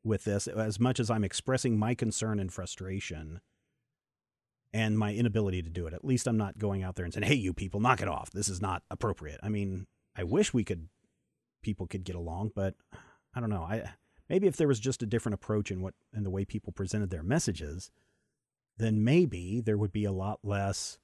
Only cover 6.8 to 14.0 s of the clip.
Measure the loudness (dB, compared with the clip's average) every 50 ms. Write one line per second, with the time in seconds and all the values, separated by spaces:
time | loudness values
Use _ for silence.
6.8 | -2 -4 -4 -4 -6 -4 -2 -2 2 4 4 4 4 0 -2 -2 -4 -4 0 2
7.8 | 6 6 6 4 2 -2 -2 -4 -6 -8 -6 -4 -4 -2 -2 -2 -2 -2 -2 -4
8.8 | _ _ -8 -2 -2 -2 -2 -2 -6 -12 -12 -8 -4 -2 -2 0 0 -2 -2 -6
9.8 | -8 -10 _ _ _ _ _ -6 -2 0 4 4 2 4 2 0 0 0 -2 -6
10.8 | -6 -14 _ _ _ _ _ _ _ _ _ _ _ _ _ _ -4 -4 -4 -4
11.8 | -4 -6 -6 -8 -6 -6 -6 -6 -6 -6 -4 -4 -4 -4 -2 -2 -2 -2 -2 _
12.8 | _ _ -20 -20 -20 -20 -20 _ _ _ -8 -4 -2 -2 -2 -2 -2 -2 -4 -4
13.8 | -4 -6 -12 _